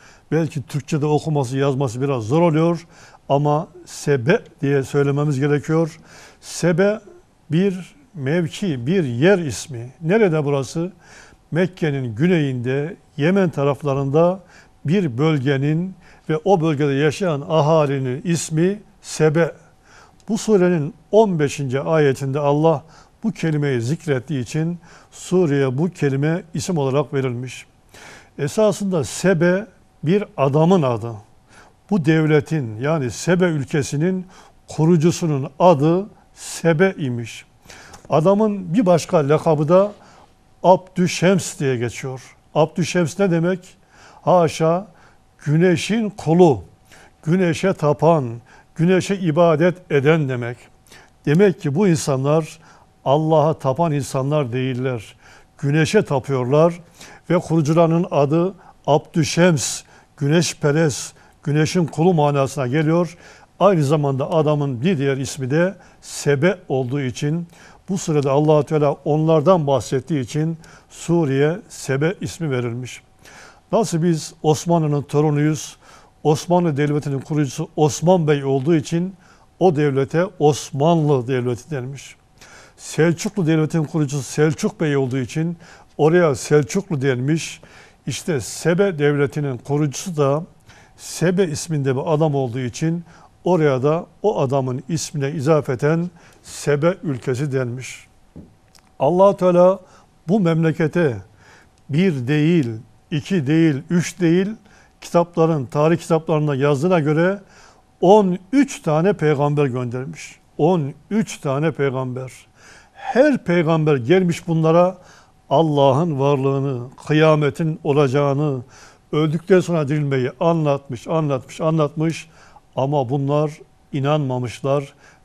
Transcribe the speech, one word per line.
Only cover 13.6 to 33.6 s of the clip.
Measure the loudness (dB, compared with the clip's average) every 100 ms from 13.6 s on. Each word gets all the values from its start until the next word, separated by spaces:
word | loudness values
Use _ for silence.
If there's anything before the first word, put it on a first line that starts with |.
| -2 0 -2 -2 0 2 2 0 -10 -20 -20 _
bir | -2 0 0 0
bölgenin | 0 0 0 0 0 -2 -4 -10 -20 -16 -6
ve | -4
o | 2 2
bölgede | 2 0 0
yaşayan | 0 0 0 -4 -4 -2
ahalinin | 0 2 2 2 -2 -4 -6
ismi | -4 -4 -2 0 0 -2 -10 _
Sebe. | -12 0 2 2 -2 -4 -20 _ _ -20 -20 _ -6
Bu | -6
surenin | 2 4 4 2 -2 -8 0
on | 4 4 2
beşinci | -2 -2 -4 -4
ayetinde | 0 2 2 0 -4 -2
Allah | 0 2 2 2 -4 -20 -20 _
bu | -8
kelimeyi | -4 -2 -2 0 -2
zikrettiği | -2 -4 -2 -4 -4 -8
için | -4 -4 -4 -6 -14 -20 _
sureye | -18 -2 0 2 2 0 0
bu | -4
kelime | -2 -2 0 -2 -2 -6
isim | -8 -4 -2
olarak | 0 0 -2
verilmiş. | -2 -4 -6 -10 -14 -20 _ _ -20 -20 -20 -20 -8
Esasında | -6 0 0 0 -2 -2
Sebe | -4 -2 0 2 2 0 -4 _ _ _
bir | -2 -2 -2 -2
adamın | 0 4 4 4
adı. | 2 -2 -6 -12 -18 _ _ -20 -20 _ -4
Bu | -2
devletin, | 2 2 4 2 2 -4 -6 -6
yani | -4 -2 -4
Sebe | -6 0 2
ülkesinin | 2 0